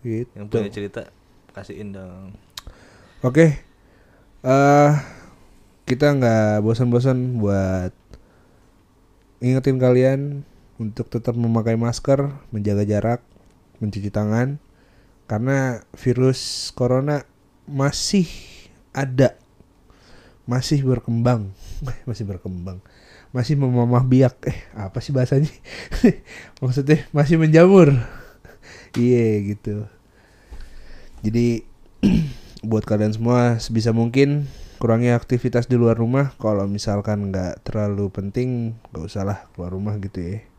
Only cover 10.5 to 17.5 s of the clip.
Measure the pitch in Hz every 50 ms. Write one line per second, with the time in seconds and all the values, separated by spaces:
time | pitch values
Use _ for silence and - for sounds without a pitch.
10.5 | _ _ _ _ _ _ 113 107 107 - 113 - - 120 110 - 117 120 117 113
11.5 | 113 117 107 117 113 113 117 117 117 - - - 139 135 139 143 139 - - -
12.5 | - 107 101 104 101 101 104 101 104 104 101 113 120 123 _ _ _ _ _ _
13.5 | _ _ _ _ _ _ 113 104 95 101 98 101 - 107 104 107 107 117 123 135
14.5 | 143 147 _ _ _ _ _ _ _ _ _ _ _ _ _ _ 110 107 117 131
15.5 | 135 139 135 131 123 110 - _ - - - 131 120 117 127 131 131 - - -
16.5 | - - - - - - 123 123 127 131 135 143 147 143 - _ _ _ _ _